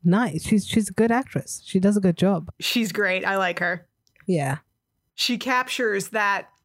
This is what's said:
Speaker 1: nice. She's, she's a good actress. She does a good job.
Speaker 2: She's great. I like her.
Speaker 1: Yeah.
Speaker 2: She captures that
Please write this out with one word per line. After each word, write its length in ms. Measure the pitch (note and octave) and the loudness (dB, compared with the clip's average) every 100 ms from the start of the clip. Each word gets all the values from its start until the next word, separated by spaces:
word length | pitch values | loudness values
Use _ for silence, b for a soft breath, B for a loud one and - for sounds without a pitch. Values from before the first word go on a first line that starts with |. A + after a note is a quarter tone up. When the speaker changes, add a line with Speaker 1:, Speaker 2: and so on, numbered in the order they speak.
Speaker 1:
nice. 420 | E3+ F#3+ A#3+ D#3 | 2 2 2 -2
She's, 220 | - G#3+ - | 0 0 2
she's 220 | A3+ G3+ | 0 0
a 40 | |
good 180 | G3 A3+ | 0 2
actress. 500 | A#3 C4+ C#3 - - | 2 0 -6 -8 -12
She 140 | - F#3+ | -2 2
does 180 | G3 G#3 | 4 4
a 40 | |
good 160 | F#3+ E3 | 2 2
job. 340 | F#3 F3 - - | 2 0 -4 -8
Speaker 2:
She's 340 | - B3 A3 | -2 -2 -2
great. 320 | G#3 G3 F#3 | 0 0 0
I 120 | F#3+ G3 | 0 0
like 220 | F3+ F3 | 0 0
her. 280 | F3 F3 - _ _ _ - | -2 -4 -8 _ _ _ -2
Speaker 1:
Yeah. 320 | E3+ C3+ C#3+ _ _ _ _ _ | -2 0 -4 _ _ _ _ _
Speaker 2:
She 220 | - - A#3+ | -6 -4 -2
captures 720 | B3+ B3+ B3+ - A#3 G3 F#3+ | 0 -2 -2 -2 -2 -2 -4
that 400 | A3 G#3 G3 - _ | -2 0 -2 -4 _